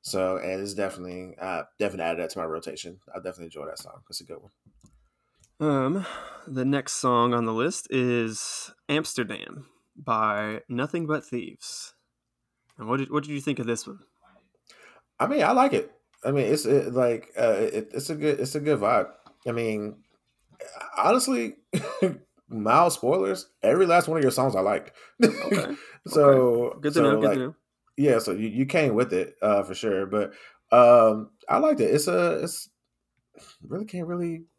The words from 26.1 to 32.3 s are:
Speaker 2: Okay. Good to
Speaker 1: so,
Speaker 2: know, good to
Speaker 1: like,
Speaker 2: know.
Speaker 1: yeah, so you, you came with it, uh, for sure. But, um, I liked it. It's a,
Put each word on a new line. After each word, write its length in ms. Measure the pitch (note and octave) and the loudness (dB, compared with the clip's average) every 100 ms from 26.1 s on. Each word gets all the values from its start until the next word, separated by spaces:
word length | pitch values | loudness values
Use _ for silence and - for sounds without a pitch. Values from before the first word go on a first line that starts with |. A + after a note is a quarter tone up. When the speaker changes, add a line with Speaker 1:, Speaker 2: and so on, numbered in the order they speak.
| D#3 C#3+ C3+ B2+ A#2+ A#2+ | 4 8 8 6 4 0
Speaker 2:
Okay. 80 | - | -2
Good 140 | D3 | -2
to 40 | D3+ | 2
Speaker 1:
so, 40 | |
Speaker 2:
know, 180 | A2+ A2 | 4 4
good 20 | |
to 60 | C#3 | 2
Speaker 1:
like, 100 | - | 0
Speaker 2:
know. 160 | B2+ D#3+ _ _ _ - | -4 -10 _ _ _ 0
Speaker 1:
yeah, 220 | C#3+ A#2 | 2 4
so 140 | A2 | 2
you, 160 | F#2+ A2 | -4 -4
you 180 | A2 C3+ | -2 -2
came 280 | E3+ D3 | 2 2
with 180 | A2 B2 | 2 0
it, 240 | F2+ F#2 - | 0 -4 -2
uh, 220 | G#2+ G2+ | 2 2
for 120 | F#2+ | 0
sure. 300 | F#2+ A2+ F#2+ | -6 -4 -2
But, 280 | G2 G#2 G2+ - - _ _ | -2 -2 -4 -8 -20 _ _
um, 580 | A#2+ A#2+ A#2+ A2 G#2+ G#2+ _ - | 8 10 10 8 4 -4 _ -2
I 100 | - | 2
liked 220 | D#4 D4+ | 2 2
it. 140 | A3 | 2
It's 140 | D3 D3+ | 2 2
a, 320 | F3+ F3 | 0 0